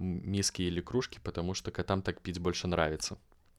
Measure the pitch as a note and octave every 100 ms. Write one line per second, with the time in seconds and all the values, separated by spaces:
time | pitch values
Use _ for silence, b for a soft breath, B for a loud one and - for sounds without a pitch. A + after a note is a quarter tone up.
0 | F#2 F2+ - G2 F#2+ - F2+ F2+ - B2
1 | - - - F2 F2 F#2 - - F2+ F#2+
2 | F#2 F2 - F2 F2 E2+ F#2 E2+ D#2 D#2
3 | - - _ - _